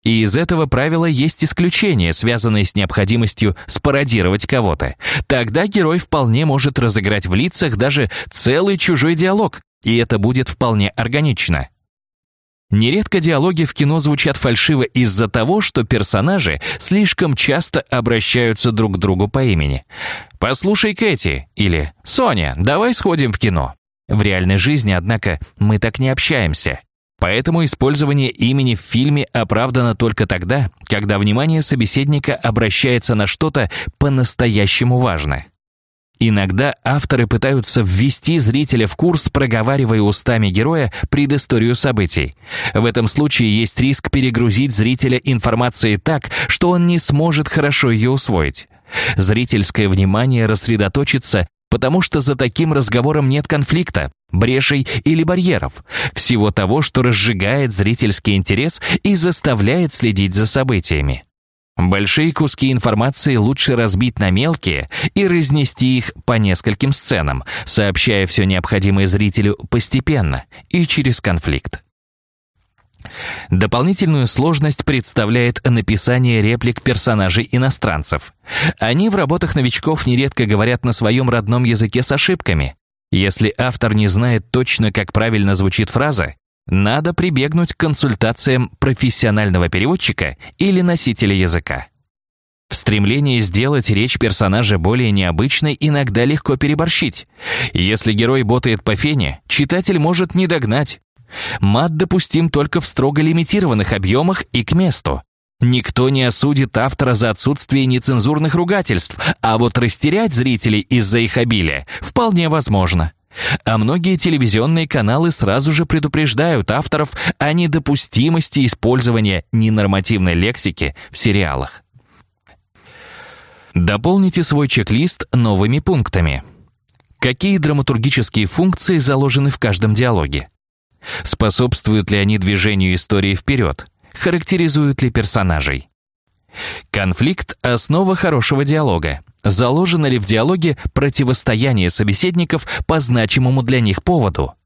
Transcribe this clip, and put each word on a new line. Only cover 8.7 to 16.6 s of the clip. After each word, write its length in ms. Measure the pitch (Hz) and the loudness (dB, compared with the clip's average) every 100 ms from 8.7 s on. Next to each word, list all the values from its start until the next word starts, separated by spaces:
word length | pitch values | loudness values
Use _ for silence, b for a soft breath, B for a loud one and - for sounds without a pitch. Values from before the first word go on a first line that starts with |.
| 190 | 0
чужой 380 | - 156 151 165 | 0 2 2 2
диалог, 440 | 185 202 202 - _ _ | 2 2 -2 -6 _ _
и 140 | 107 117 | 0 0
это 220 | 117 107 | 2 0
будет 300 | 104 127 127 | 2 0 -2
вполне 420 | - 123 107 101 | -2 0 2 0
органично. 760 | - 117 143 151 113 - 78 65 _ _ _ _ _ _ _ _ _ _ | -2 -2 0 0 0 0 -2 -4 _ _ _ _ _ _ _ _ _ _
Нередко 500 | 101 117 185 208 190 | 0 2 0 0 0
диалоги 440 | 160 147 170 165 | 2 2 0 0
в 100 | 156 | -2
кино 260 | - 143 160 | 0 0 2
звучат 360 | 147 143 156 - | 0 0 0 0
фальшиво 460 | 131 117 - 143 | 0 0 2 2
из-за 460 | 120 127 117 95 110 | 0 2 0 2 0
того, 320 | 117 113 202 | 0 2 0
что 240 | - - | 0 -2
персонажи 760 | 110 113 - 101 135 190 98 71 | 0 -2 0 0 0 0 -2 -4